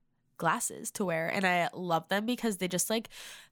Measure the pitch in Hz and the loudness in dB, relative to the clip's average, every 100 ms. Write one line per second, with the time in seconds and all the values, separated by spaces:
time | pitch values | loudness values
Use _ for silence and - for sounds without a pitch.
0 | _ _ _ - 165 233 - 69 - - | _ _ _ -2 2 2 0 -6 -6 -2
1 | 185 160 165 - 190 175 165 - 175 165 | 0 0 0 2 4 4 2 -2 0 0
2 | - 202 220 240 233 185 180 180 - 226 | 2 0 0 0 0 0 0 0 0 -2
3 | - - - - - | -4 -12 -16 -16 -10